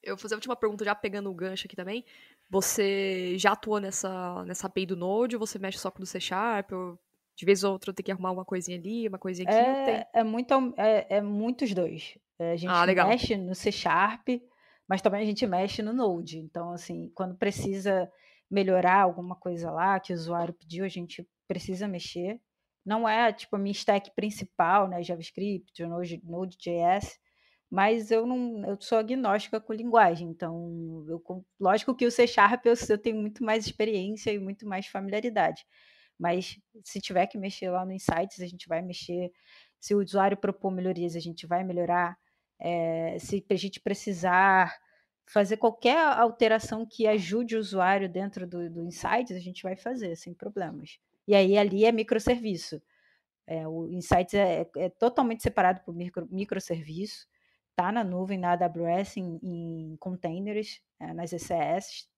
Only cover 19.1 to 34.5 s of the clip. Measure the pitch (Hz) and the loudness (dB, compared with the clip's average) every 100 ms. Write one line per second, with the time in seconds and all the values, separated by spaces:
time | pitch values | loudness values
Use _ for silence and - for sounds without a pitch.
19.1 | 170 175 - 180 175 165 160 185 190 185 | 2 -10 -10 -8 -6 -6 0 2 0 -2
20.1 | 170 165 170 170 170 160 165 196 180 170 | -8 -4 -4 -4 -8 -14 -8 -6 -6 -12
21.1 | - - _ _ 180 - 180 208 180 - | -14 -18 _ _ -8 -6 -6 -4 -6 -8
22.1 | 175 180 226 _ _ _ _ 190 220 226 | -6 -6 -8 _ _ _ _ -4 0 2
23.1 | 220 233 214 - 208 196 202 - 202 202 | 4 2 0 -6 -4 -2 -2 2 2 0
24.1 | - 208 208 190 - 170 196 190 175 170 | -6 -6 -6 -12 0 4 6 4 -2 -6
25.1 | 170 160 - 202 190 - - 170 170 175 | -8 -8 -8 -6 -6 -8 -10 -8 -6 -6
26.1 | 165 165 170 185 - 175 170 170 196 - | -8 -10 -8 -8 -8 -4 2 2 2 -2
27.1 | - _ _ _ _ _ 180 202 233 214 | -14 _ _ _ _ _ 2 2 2 2
28.1 | 226 240 254 240 220 196 202 - 226 214 | 0 2 -2 -4 -6 -6 -6 0 0 2
29.1 | 262 226 208 - 220 - 220 240 233 190 | -2 2 0 0 -6 -6 -6 4 8 8
30.1 | 165 170 165 170 170 170 165 165 160 151 | 6 -6 -8 -8 -6 -8 -10 -10 -10 -10
31.1 | 165 - 185 - _ 180 208 240 254 240 | -10 -8 -14 -14 _ 4 4 2 2 2
32.1 | 240 233 - 208 226 - 233 - 214 226 | 6 4 8 8 8 4 4 2 0 2
33.1 | 220 214 208 226 220 220 - 220 208 190 | -2 -6 -4 -2 0 -2 -2 0 0 -2
34.1 | 214 220 208 190 | -4 -4 -4 -6